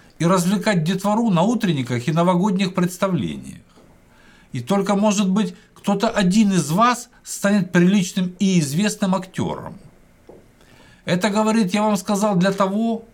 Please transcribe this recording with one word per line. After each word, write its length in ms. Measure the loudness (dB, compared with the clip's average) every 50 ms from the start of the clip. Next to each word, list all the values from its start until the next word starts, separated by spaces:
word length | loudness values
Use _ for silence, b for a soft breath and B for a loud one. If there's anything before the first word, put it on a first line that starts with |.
| b b b -4
и 80 | 0
развлекать 580 | 2 2 2 2 0 -2 -2 0 0 0 0 0
детвору 460 | -2 -2 -2 -2 -2 0 0 0 2
на 140 | 2 2 2
утренниках 640 | 2 0 0 0 -2 -2 -2 -2 -4 -4 -4 -2 -2
и 40 |
новогодних 640 | 0 0 2 2 2 2 0 0 0 0 -2 -2 0
представлениях. 880 | -2 -2 -2 -2 -2 -2 -2 0 -2 -2 -4 -6 -10 -12 -14 -18 -20 -20 _ _ -20 -20 -20 -20 _ _ b b b b b b b b b
И 100 | -10 -10
только, 340 | -4 -2 -2 0 0 0 0
может 340 | 2 2 2 2 2 0 0
быть, 260 | 0 0 0 -2 B B B B B
кто-то 340 | -6 -4 -2 0 0 0 0
один 420 | 0 0 2 2 4 4 4 4
из 200 | 2 0 0 0
вас 380 | 2 2 2 2 2 0 -4 b b b b
станет 480 | -14 -8 -4 0 0 2 2 0 2
приличным 640 | 2 4 4 4 4 2 0 0 -2 -4 -4 -4 -2 -2
и 200 | 0 2 2 2
известным 540 | 2 0 0 -2 -2 -2 -2 -2 -2 -2 -2
актером. 640 | -2 -4 -6 -6 -6 -4 -4 -6 -8 -10 -14 -16 -16 -20 -20 -20 -20 _ _ _ _ _ -20 -20 -20 -20 _ _ b b b b b b b b b b
Это, 240 | -4 -2 0 0 0
говорит, 440 | 0 0 0 2 2 2 0 0 0
я 100 | 0 0
вам 140 | 0 -2 -2
сказал 380 | -2 -2 -2 0 0 0 2
для 160 | 2 2 0
того, 540 | 0 0 -2 -2 -2 -2 -2 -2 -4 -6 -8 -14